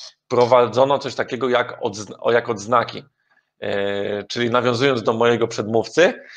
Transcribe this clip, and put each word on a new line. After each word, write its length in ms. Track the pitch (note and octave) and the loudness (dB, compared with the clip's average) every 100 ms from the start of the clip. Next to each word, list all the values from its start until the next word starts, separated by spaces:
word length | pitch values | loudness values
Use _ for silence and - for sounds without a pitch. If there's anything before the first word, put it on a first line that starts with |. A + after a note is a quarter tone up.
| - - _ | -20 -20 _
wprowadzono 720 | A#2+ A#2+ B2 A#2+ A2 C3+ C#3 | 2 6 6 4 2 2 2
coś 160 | C3 - | -2 -6
takiego 340 | A2+ B2+ B2+ | -6 -4 0
jak 280 | A#2+ A#2+ - | 0 -2 -6
odzn-, 340 | - G2+ G2+ - | -8 -8 -12 -6
o, 120 | G#2+ | 0
jak 180 | A#2 A#2 | 0 0
odznaki. 540 | A2 G2+ B2 A2+ - - _ _ _ _ _ | -6 0 0 0 -6 -18 _ _ _ _ _
E, 640 | G#2 G#2 G2+ G2+ G2+ G#2 | -6 -4 -2 -4 -4 -6
czyli 260 | G2+ A#2+ A#2+ | -6 -4 0
nawiązując 540 | A#2+ A#2+ A#2 C#3 B2+ | 0 0 0 0 0
do 100 | A2 | -2
mojego 340 | A2+ A#2+ A#2+ A2+ | 2 2 2 0
przedmówcy, 720 | - G#2 A2+ G#2 - F3+ A#3+ - | -4 -2 -2 0 2 2 2 -10